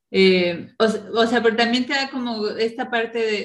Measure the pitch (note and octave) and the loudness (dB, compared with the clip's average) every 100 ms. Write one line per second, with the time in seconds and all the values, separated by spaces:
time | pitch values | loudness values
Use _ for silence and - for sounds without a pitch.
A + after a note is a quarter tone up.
0 | _ F#3+ F#3+ F#3 F3 E3 B2 - A3 - | _ 4 4 4 2 -2 -8 0 0 0
1 | - G#3+ A#3 A#3+ A3+ G#3+ A#3 B3 B3 C#4 | -2 0 2 4 2 2 0 0 0 -2
2 | C4+ C4+ A#3+ A3+ G#3 A3 A3+ A#3 A3+ A#3 | -4 -6 -6 -4 -6 -2 -4 -4 -4 -4
3 | A3+ A3+ A3 G#3 | -4 -2 -2 -2